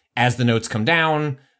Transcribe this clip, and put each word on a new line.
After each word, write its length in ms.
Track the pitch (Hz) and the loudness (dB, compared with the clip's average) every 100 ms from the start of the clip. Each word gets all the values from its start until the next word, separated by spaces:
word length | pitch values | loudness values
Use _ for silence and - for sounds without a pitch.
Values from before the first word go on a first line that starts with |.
| _ 123 | _ -2
as 200 | 123 117 | 0 2
the 100 | 120 | 0
notes 220 | 113 - | 0 -2
come 180 | 110 110 | -4 0
down, 540 | 165 160 151 151 131 _ _ | 2 2 0 -2 -6 _ _